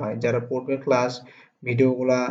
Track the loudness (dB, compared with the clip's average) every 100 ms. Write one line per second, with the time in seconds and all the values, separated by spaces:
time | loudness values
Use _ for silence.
0 | -4 -2 -2 -2 -2 -6 -4 -4 0 2
1 | 0 -4 -14 -20 -20 _ -2 4 4 4
2 | 2 2 0